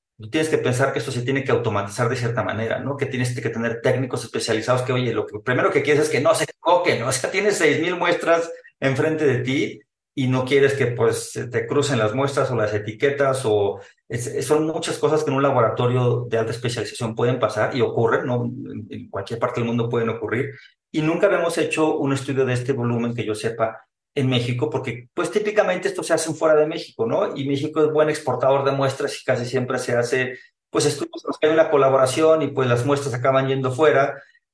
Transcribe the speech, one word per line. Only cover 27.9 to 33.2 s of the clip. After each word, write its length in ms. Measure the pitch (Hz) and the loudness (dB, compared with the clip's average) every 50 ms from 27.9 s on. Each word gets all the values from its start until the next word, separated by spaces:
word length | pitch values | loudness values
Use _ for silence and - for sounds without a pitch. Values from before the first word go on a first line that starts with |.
buen 180 | 147 151 156 156 | 4 2 2 2
exportador 560 | 147 - - 131 123 - 139 131 139 139 131 | 0 -2 -4 -4 -2 0 2 2 2 2 2
de 60 | 139 | 0
muestras 500 | 139 135 135 135 131 - 143 139 - - | 0 0 0 -2 -2 -2 -4 -4 -6 -6
y 40 | - | -2
casi 200 | - 123 120 120 | -2 -2 -2 -2
siempre 360 | - - 127 123 - 127 - | -2 -2 -2 -2 -2 -2 -4
se 160 | - - 123 | -2 0 0
hace, 420 | 117 120 - 131 127 127 127 - - - _ _ _ _ _ | 0 0 0 0 0 0 -2 -4 -10 -16 _ _ _ _ _
pues, 160 | - - - | -2 0 0
estudios 380 | - - - 339 - - 339 - | 2 0 -2 -6 -8 -8 -10 -10
en 40 | - | -10
los 100 | - - | -4 0
que 100 | - 151 | 0 2
hay 40 | 160 | 4
una 160 | 160 160 160 | 4 4 4
colaboración 720 | 156 139 135 135 135 131 131 127 - 160 160 160 160 160 147 | 4 4 4 4 4 4 4 2 2 2 4 4 4 4 2
y, 60 | 135 | 0
pues, 200 | - 135 131 123 | 0 0 2 2
las 180 | 120 120 120 | 2 2 2
muestras 260 | 139 143 139 - 139 117 | 0 0 0 0 -4 -4
acaban 360 | 123 | 0